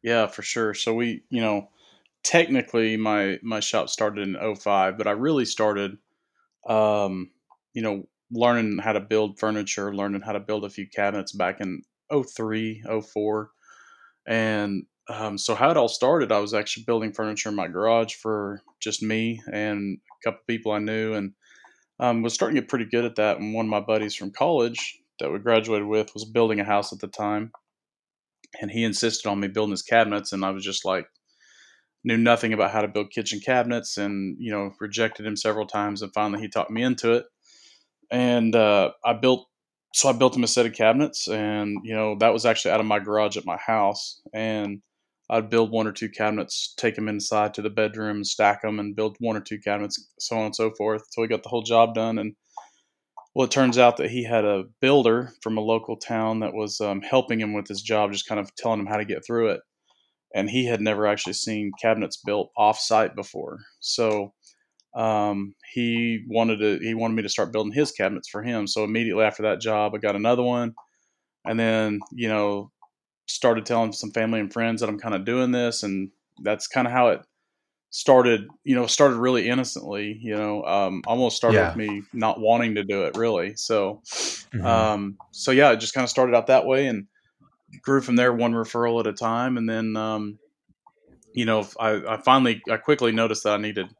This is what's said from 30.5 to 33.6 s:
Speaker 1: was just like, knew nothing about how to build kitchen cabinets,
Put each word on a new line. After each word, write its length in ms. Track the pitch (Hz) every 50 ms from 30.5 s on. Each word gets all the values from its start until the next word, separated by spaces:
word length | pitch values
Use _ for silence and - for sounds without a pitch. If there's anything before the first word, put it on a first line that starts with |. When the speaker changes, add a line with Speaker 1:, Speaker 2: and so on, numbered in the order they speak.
Speaker 1:
was 120 | 95 98 95
just 220 | 101 95 - -
like, 200 | 98 92 90 80 _ _ _ _ _ _ _ _ _ _ _ - _ _ _ _ _ _ _ _
knew 140 | 120 117
nothing 360 | 113 117 120 117 117 - 113 110
about 180 | 107 98 98
how 100 | 104 110
to 60 | 107
build 240 | 104 - 107 104 -
kitchen 300 | - 120 110 - 110 104
cabinets, 560 | - - 127 123